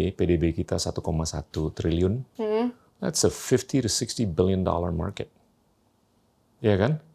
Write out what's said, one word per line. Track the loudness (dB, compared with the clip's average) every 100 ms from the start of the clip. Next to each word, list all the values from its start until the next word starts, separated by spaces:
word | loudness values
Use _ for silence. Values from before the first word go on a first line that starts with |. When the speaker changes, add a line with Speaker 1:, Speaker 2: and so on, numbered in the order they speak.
| 2
Speaker 1:
P | 2
D | 2 4
B | 2
kita | 0 -2 -2
satu | -2 -4
koma | -2 -2 -2
satu | -6 -8 -4 -4
triliun, | -2 -2 2 2 0 -6 -6
Speaker 2:
Hmm. | -2 0 -2 -4 _ _
Speaker 1:
that's | -4 0 0
a |
fifty | 0 0 0 0 -2
to | 0
sixty | -2 -4 -2
billion | -2 2 2 2
dollar | 0 0 -2
market. | -2 -4 -6 -12 _ _ _ _ _ _ _ _ _ _ _ _ _
Iya | 2 4
kan? | 4 0 -6